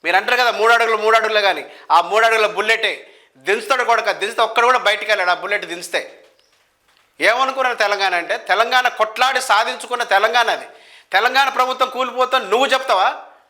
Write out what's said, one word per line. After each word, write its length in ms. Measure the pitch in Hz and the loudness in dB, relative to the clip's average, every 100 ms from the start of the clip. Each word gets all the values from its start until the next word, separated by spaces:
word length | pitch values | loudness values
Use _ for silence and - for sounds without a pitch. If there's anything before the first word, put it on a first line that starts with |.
మీరు 120 | 160 180 | 0 0
అంటారు 240 | 208 247 | 0 0
కదా 100 | 247 | 0
మూడు 220 | 202 220 | 2 2
అడుగులు, 240 | 233 226 220 | 4 2 0
మూడు 200 | 214 226 | 2 2
అడుగులే, 240 | 214 214 | 2 0
కానీ 260 | 196 160 - - - | 0 -2 -8 -20 2
ఆ 100 | 156 | 2
మూడు 260 | 175 208 226 | 2 2 2
అడుగుల 200 | 226 208 | 2 0
బుల్లెటే 680 | 170 214 220 208 151 - - _ _ | -2 -2 0 -2 -6 -14 -20 _ _
దించుతాడు 480 | 156 214 220 262 | -4 -4 0 -2
కొడక. 260 | 233 226 208 | 2 0 0
దించితే 320 | 185 196 226 | -4 -6 -2
ఒక్కడు 240 | 220 226 240 | 0 2 2
కూడా 120 | 254 | 2
బయటికి 320 | 196 208 208 | 2 -2 -2
వెళ్ళాడు 200 | 202 180 | -2 0
ఆ 40 | |
బుల్లెట్ 300 | 175 180 202 | -2 -2 -6
దించితే. 600 | 180 175 170 165 - - _ _ _ _ _ _ _ _ _ _ | -6 -12 -6 -6 -8 -18 _ _ _ _ _ _ _ _ _ _
ఏమనుకున్నారు 560 | 170 240 262 262 254 233 | 0 2 0 0 -2 0
తెలంగాణ 380 | 208 202 196 | -2 0 0
అంటే? 240 | 180 165 208 | -2 -4 -8
తెలంగాణ 500 | - 185 233 254 247 | -2 0 2 2 0
కొట్లాడి 520 | - 214 - 254 262 | -2 -4 0 0 0
సాధించుకున్న 600 | 247 208 233 247 226 240 | 2 2 2 -6 -8 -6
తెలంగాణ 480 | 226 196 220 240 226 | 0 2 2 2 0
అది. 160 | 170 - - - - _ | -2 -8 -20 -20 -20 _
తెలంగాణ 360 | 185 233 262 277 | 0 2 2 0
ప్రభుత్వం 400 | 262 254 254 262 | 0 -2 0 -4
కూలిపోతావు 540 | 247 254 240 247 254 | -2 -6 -2 0 0
నువ్వు 240 | 202 214 269 | 0 0 2
చెప్తావా? 500 | 262 262 202 214 247 - _ | 0 0 0 0 -2 -16 _